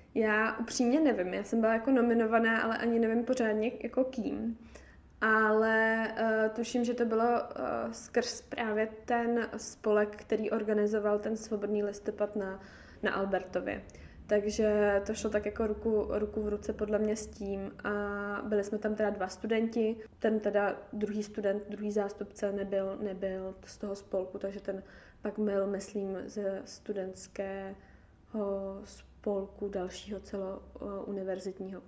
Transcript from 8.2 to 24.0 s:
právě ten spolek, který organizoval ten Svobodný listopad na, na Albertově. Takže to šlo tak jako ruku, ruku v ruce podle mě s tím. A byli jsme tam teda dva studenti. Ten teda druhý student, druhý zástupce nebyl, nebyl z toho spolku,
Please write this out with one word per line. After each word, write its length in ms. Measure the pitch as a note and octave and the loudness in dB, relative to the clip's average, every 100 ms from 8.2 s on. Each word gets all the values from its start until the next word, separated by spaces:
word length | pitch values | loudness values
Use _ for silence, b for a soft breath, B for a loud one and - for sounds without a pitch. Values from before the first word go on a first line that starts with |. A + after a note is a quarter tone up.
| A3+ - | 0 -8
právě 460 | - - A3+ G#3 A3 - | -8 -4 -2 0 0 -4
ten 440 | - A#3 A#3 A#3+ A3 A3 | 0 2 2 2 0 -6
spolek, 600 | - - A3 G#3 G#3 - | -10 -4 4 4 4 -2
který 340 | - G#3+ G#3+ | -2 0 0
organizoval 680 | A3+ G#3+ G#3 G#3 G#3+ G#3 G#3 | 0 2 2 4 2 2 2
ten 180 | A3 A3 | 0 -4
Svobodný 460 | - G#3 G3+ G#3 | -4 -4 0 0
listopad 540 | G3+ G3+ - - G#3 G#3 | 0 -2 -6 -2 -2 0
na, 240 | F#3+ F#3+ B B B B | -4 -6 B B B B
na 100 | G#3 | -2
Albertově. 720 | - G3 F#3 - F3+ - G2 - B B B - | 0 0 0 0 -4 -2 -6 -8 B B B 0
Takže 760 | G#3 G#3 G#3+ G#3+ G#3 G#3 G3+ G3+ | 2 2 2 2 4 4 4 0
to 80 | |
šlo 160 | A3 A3 | -2 0
tak 160 | G#3+ G#3 | 0 -2
jako 200 | G#3 A3 | -2 -2
ruku, 400 | G#3 A3+ G#3+ - | 0 2 2 2
ruku 340 | G#3 G#3 A3 | -2 -2 -2
v 60 | G#3 | -2
ruce 240 | G#3 - | -4 -4
podle 260 | G#3 G#3 G#3 | -4 0 2
mě 180 | G#3+ G#3+ | 2 0
s 100 | G#3+ | -6
tím. 460 | - G3+ G3 G3 - | -8 -6 -4 -6 -6
A 60 | G3+ G#3 G3+ G3+ G3+ G3+ | -4 -4 -4 -4 -4 -6
byli 220 | G#3+ G#3 | 0 0
jsme 140 | G3+ G#3+ | 0 -2
tam 160 | G#3+ | -2
teda 160 | G#3+ G#3+ | 2 0
dva 180 | G3+ F#3 | 0 -4
studenti. 680 | - A3 A3 A3+ A#3 A3 A3+ B - | -4 0 2 2 2 0 0 B -2
Ten 220 | A3+ A3 | 2 2
teda 360 | G#3+ G3+ G3+ - - | 2 2 0 -2 -8
druhý 300 | G#3+ G#3 G#3+ | -4 -2 -2
student, 400 | G#3 - G3+ G#3 G#3 | -4 -2 -2 -2 -4
druhý 240 | G3+ G#3 | -6 -2
zástupce 600 | G#3 G3+ - G3+ - G3+ | 0 -2 -6 -10 -4 -4
nebyl, 460 | G3 G3 G3 F#3+ G3 | -2 -2 -2 -2 -4
nebyl 520 | G#3 F#3 F#3+ F#3+ F#3+ F#3+ | -6 -4 -4 -4 -8 -10
z 140 | - - | -18 -10
toho 180 | G#3 | -8
spolku, 420 | G3+ | -8